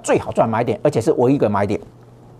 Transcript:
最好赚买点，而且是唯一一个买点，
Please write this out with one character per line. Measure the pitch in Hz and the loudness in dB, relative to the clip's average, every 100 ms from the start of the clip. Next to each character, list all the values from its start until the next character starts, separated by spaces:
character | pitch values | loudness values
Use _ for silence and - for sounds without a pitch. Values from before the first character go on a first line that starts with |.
最 | - 240 | 0 -2
好 | - | 0
赚 | - 113 | 0 0
买 | 156 | 0
点， | 233 208 | -2 -2
而 | - | 0
且 | 117 | 0
是 | 135 | 0
唯 | 147 123 | 2 2
一 | 139 | 2
一 | |
个 | 117 | 0
买 | 101 101 | 0 -2
点， | 101 - - - - - - | -4 -8 -20 -20 -20 -20 -20